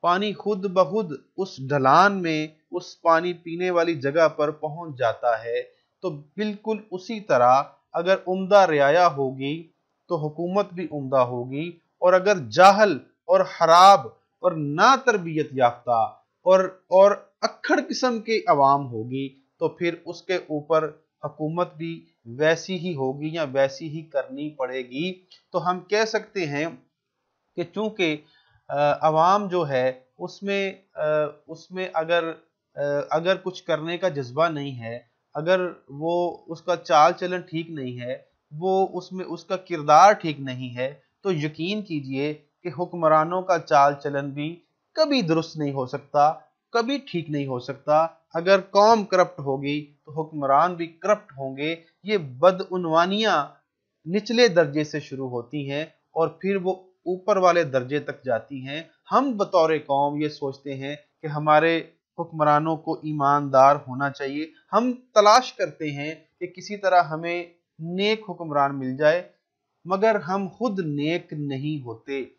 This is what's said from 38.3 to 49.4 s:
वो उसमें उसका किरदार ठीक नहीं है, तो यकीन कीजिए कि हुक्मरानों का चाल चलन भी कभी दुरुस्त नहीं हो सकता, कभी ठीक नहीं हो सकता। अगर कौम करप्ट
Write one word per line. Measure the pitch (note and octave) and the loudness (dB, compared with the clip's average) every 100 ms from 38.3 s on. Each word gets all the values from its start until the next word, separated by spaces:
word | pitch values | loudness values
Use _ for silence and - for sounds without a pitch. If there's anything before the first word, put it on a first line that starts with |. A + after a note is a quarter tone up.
| _ _ | _ _
वो | D3+ F#3 F#3+ | -8 -2 0
उसमें | F#3+ F3+ F3+ F#3 | 0 -4 -12 -12
उसका | F3 E3 - F#3 | -10 -12 -8 -10
किरदार | - E3+ D3 D3+ F#3+ | -6 -8 6 10 10
ठीक | G3+ E3 C#3 | 8 -2 -8
नहीं | C3+ B2+ B2+ | -10 -10 -10
है, | A#2+ C3 D3 _ _ | -6 -6 -6 _ _
तो | G3 | -4
यकीन | F3 D3+ D3+ E3 G#3+ | -4 -4 -6 -6 -6
कीजिए | G3 D#3 C3 C3+ D3 | -6 -8 -6 -6 -4
कि | D3+ _ _ F3 | -6 _ _ -14
हुक्मरानों | C#3 F3+ F3 D#3+ D#3 D#3+ F3+ | -8 -8 0 2 4 2 -4
का | F3+ E3+ | -2 -2
चाल | E3 D3+ C#3+ | 2 4 4
चलन | C#3+ D3 C#3 C#3+ | 2 -6 -6 -6
भी | C#3 D3+ E3+ _ _ _ - | -8 -10 -10 _ _ _ -2
कभी | D#4 C4+ | 0 0
दुरुस्त | E3+ D#3+ D#3+ D#3 | 0 -2 -2 -6
नहीं | D3 | -6
हो | C3+ B2+ | -6 -6
सकता, | C#3+ - D3 D3 D#3+ _ _ _ | -8 -4 2 2 0 _ _ _
कभी | A#3 A#3 C#4 | -2 -2 -4
ठीक | C#4 E3+ D3+ | -6 -8 -6
नहीं | D3 C#3 | -6 -6
हो | B2 | -8
सकता। | B2 B2+ - D3+ D#3+ _ _ E3 | -8 -12 0 2 2 _ _ -6
अगर | F3 G3 | 2 2
कौम | F#3 G3 G#3+ A#3 | 2 4 6 4
करप्ट | G3+ F#3 F3 - | 2 2 2 -2